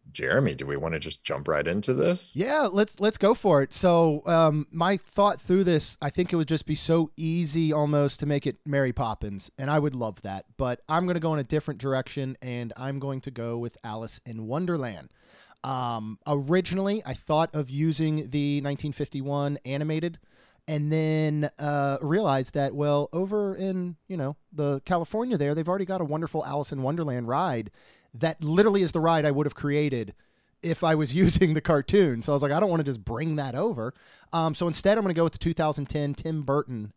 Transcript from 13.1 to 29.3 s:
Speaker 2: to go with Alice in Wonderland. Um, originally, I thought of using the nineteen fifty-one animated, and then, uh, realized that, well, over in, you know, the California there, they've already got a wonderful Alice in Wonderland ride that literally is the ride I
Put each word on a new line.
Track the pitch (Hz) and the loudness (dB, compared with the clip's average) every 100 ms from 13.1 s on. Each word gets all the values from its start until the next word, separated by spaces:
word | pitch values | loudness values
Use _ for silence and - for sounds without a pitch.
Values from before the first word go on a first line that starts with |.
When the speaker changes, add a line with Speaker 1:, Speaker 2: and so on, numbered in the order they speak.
| 131 | -8
Speaker 2:
to | 139 | -8
go | 120 117 117 | -8 -6 -6
with | 120 - 117 | -6 -10 -10
Alice | 110 113 - - | -10 -10 -12 -12
in | 110 110 | -10 -6
Wonderland. | 139 180 170 123 95 65 _ _ - - _ | -4 -2 -2 -4 -8 -14 _ _ -20 -20 _
Um, | - 131 127 117 110 107 - | -6 -4 -2 -4 -6 -10 -2
originally, | 143 139 180 180 185 196 214 165 | -2 2 2 2 -2 -2 -2 -4
I | |
thought | 127 - 156 160 151 | -8 0 2 2 -2
of | 135 | -4
using | 139 160 151 156 156 143 | 0 0 2 0 0 -2
the | 143 143 143 | -2 0 0
nineteen | 139 139 151 | -2 -4 -6
fifty-one | 131 143 139 135 143 143 143 - | -6 -6 -6 -4 -2 -2 -4 -6
animated, | 139 151 156 170 165 _ _ _ _ - | -4 -2 -2 -2 -6 _ _ _ _ -6
and | 151 147 | -2 0
then, | 156 156 156 156 151 147 - | 2 2 2 2 0 -2 -4
uh, | 147 147 139 139 | -2 0 0 0
realized | 147 175 202 135 131 | 0 2 2 2 0
that, | 147 139 139 | -2 -2 0
well, | 147 147 147 | 0 2 0
over | 165 190 208 202 190 | -2 -2 0 -2 -2
in, | 190 185 180 165 - | -4 -2 -4 -8 -10
you | 185 | -4
know, | 135 147 _ | -4 -6 _
the | 151 143 139 - | -4 -2 -2 0
California | 180 165 214 247 202 | -2 0 -4 0 0
there, | 143 151 | 2 0
they've | 160 | 0
already | 190 185 | -2 -2
got | 190 | -2
a | 160 | -2
wonderful | 151 165 160 147 | -2 -4 -4 -4
Alice | 143 143 | -4 -4
in | 139 | -4
Wonderland | 131 165 156 123 117 | -2 -2 -2 -4 -2
ride | 135 180 123 107 - - _ _ | 0 0 -2 -6 -12 -20 _ _
that | 117 160 160 | -4 -2 -2
literally | 151 165 214 202 | 2 6 6 6
is | 175 | 2
the | 175 | 2
ride | 160 165 | 4 4
I | 147 | 4